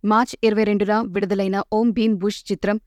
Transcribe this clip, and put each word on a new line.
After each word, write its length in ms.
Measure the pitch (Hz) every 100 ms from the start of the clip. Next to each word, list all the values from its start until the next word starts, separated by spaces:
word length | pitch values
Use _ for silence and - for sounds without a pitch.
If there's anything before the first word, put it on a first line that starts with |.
మార్చి 320 | 208 214 247 -
ఇరవై 200 | 226 208
రెండున 300 | 214 208 202 214 220
విడుదలైన 560 | 185 190 196 190 196 -
ఓం 160 | 214 240
భీమ్ 260 | 220 220 208
బుష్ 260 | 196 - -
చిత్రం 240 | 190 - 214